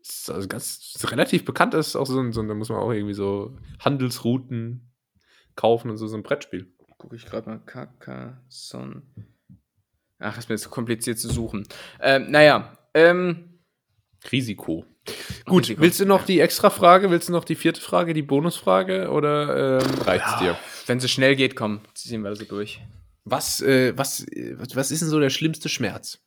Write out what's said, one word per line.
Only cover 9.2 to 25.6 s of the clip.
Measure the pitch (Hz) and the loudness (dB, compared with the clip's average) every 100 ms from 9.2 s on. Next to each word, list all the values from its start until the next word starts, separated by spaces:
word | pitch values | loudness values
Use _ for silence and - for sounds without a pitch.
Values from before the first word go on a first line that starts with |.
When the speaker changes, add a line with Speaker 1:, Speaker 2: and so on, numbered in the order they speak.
| 107 _ _ - _ _ _ _ _ _ | -20 _ _ -20 _ _ _ _ _ _
Speaker 2:
Ach, | 107 104 | -10 -10
ist | - | -8
mir | 110 | -8
zu | - | -6
kompliziert | - 117 113 127 113 | -8 -4 -4 -4 -6
zu | 117 | -4
suchen. | 131 113 104 104 - - - | -4 -4 -8 -12 -16 -20 -4
Ähm, | - 135 - | 2 2 4
naja, | 147 151 120 - - _ | 8 8 8 0 -16 _
ähm, | 151 165 180 180 170 - _ _ _ _ _ _ _ - | 6 6 6 0 -2 -10 _ _ _ _ _ _ _ -4
Speaker 1:
Risiko. | 135 120 95 - 82 - _ - - - - - | -2 -2 -6 -6 -8 -8 _ -16 -14 -12 -14 4
Gut, | 180 - | 4 4
Speaker 2:
Risiko, | 113 | 4
Speaker 1:
willst | 170 170 | 4 4
du | 196 | 4
noch | 190 | 4
Speaker 2:
ja. | - | 4
Speaker 1:
die | 180 | 4
Extra-Frage? | 160 - 202 - 170 185 196 | 4 4 2 6 8 8 6
Willst | 170 - | 2 0
du | |
noch | 170 | -4
die | - 160 | -2 0
vierte | 160 160 | 0 0
Frage, | - 180 175 | -2 0 0
die | 156 | -2
Bonusfrage? | 147 139 170 - - 190 185 190 185 | 0 0 0 -2 2 2 2 -2 0
Oder, | 147 147 147 147 135 135 131 | 0 2 0 0 0 2 2
ähm, | 135 135 | 0 0
reicht's | - 92 - | 0 0 0
Speaker 2:
Ja, | - | 0
Speaker 1:
dir? | 90 82 - - - | 0 -2 -8 -14 -4
Speaker 2:
wenn | 123 | -2
es | 127 | 0
schnell | - 131 135 | 2 4 4
geht, | 131 131 | 2 0
komm, | 110 104 - | -4 -6 -10
ziehen | - - 113 | -16 -10 -8
wir | 101 | -8
das | 104 | -10
so | 107 | -8
durch. | 101 104 - - - - _ - | -8 -10 -12 -18 -20 -20 _ -4
Speaker 1:
Was, | 131 - - | -4 -2 -2
äh, | 135 131 127 123 | 2 4 4 0
was, | 135 - - | -4 -4 -10
äh, | - 60 65 | -10 -10 -12
was, | - 123 | -8 -4
was | 139 | -4
ist | 160 | -2
denn | 160 | 0
so | 151 | 2
der | 139 | 2
schlimmste | - 160 156 | 2 -2 -4